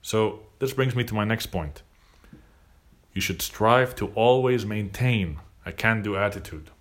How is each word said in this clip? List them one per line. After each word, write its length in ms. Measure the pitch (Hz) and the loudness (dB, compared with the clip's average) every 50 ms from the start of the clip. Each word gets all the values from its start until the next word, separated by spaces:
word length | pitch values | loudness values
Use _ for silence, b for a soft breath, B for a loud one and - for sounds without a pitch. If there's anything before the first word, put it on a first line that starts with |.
| _ | _
So 380 | - - 110 110 101 92 - - - _ _ | -2 0 2 2 0 -2 -6 -16 -20 _ _
this 120 | 135 131 131 | -6 -4 0
brings 220 | 131 131 131 123 | 0 0 0 2
me 100 | 123 120 | 0 -2
to 100 | 117 113 | 0 0
my 100 | 107 104 | 0 0
next 220 | 107 113 113 - | 0 0 -2 -2
point. 360 | - - 90 80 76 71 - - _ b b b b b b b b b b b b b b b b b b b - - _ _ _ _ | -4 -4 -4 -6 -6 -10 -14 -20 _ b b b b b b b b b b b b b b b b b b b -20 -20 _ _ _ _
You 80 | 90 | -6
should 220 | - - 92 78 - | -4 -4 -4 -4 -6
strive 520 | - - - 107 110 120 127 127 127 - | -10 -4 2 4 6 6 6 4 2 -2
to 120 | - 110 90 - | -6 -6 -4 0
always 500 | 110 110 120 127 131 127 123 123 120 101 | 2 4 6 6 6 4 2 2 0 0
maintain 760 | 104 107 107 104 98 95 - 123 127 120 110 95 82 76 76 - - _ - - | -2 -4 -4 -4 -6 -4 0 0 2 2 2 0 -2 -4 -10 -14 -18 _ -16 -14
a 60 | - - | -12 -10
can-do 440 | - - 113 113 110 101 104 101 | 0 0 2 2 2 -2 -2 0
attitude. 540 | 95 101 104 98 98 - - - 76 73 - - _ | 0 0 0 -2 -4 -10 -10 -12 -14 -14 -16 -20 _